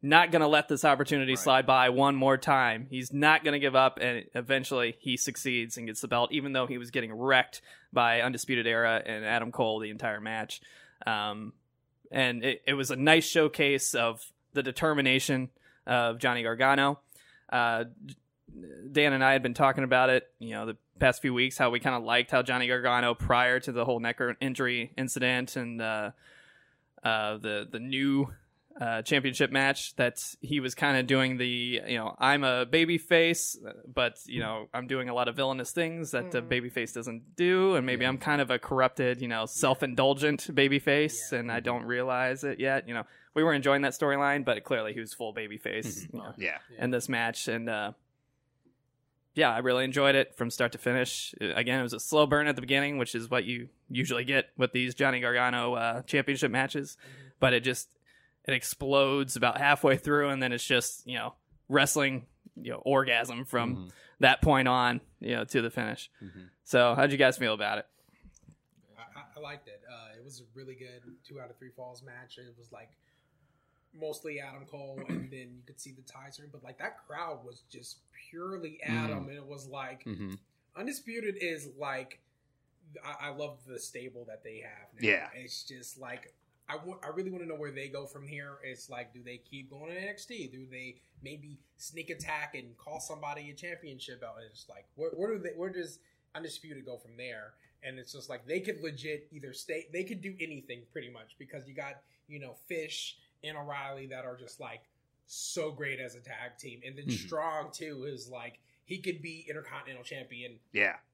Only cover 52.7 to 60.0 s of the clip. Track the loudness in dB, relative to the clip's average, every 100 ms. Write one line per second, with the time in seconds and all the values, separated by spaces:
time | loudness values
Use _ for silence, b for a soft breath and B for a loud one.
52.7 | 2 2 0 -2 -4 0 0 0 -4 -8
53.7 | _ _ -4 -2 -2 2 0 0 0 0
54.7 | 2 -2 2 2 2 2 2 2 2 0
55.7 | 0 0 -2 0 0 2 2 2 2 0
56.7 | -2 -8 -12 -20 -20 -20 _ 4 4 2
57.7 | -4 -8 _ _ b b b -4 -4 -4
58.7 | -6 2 4 4 2 -2 0 0 2 4
59.7 | 6 6 4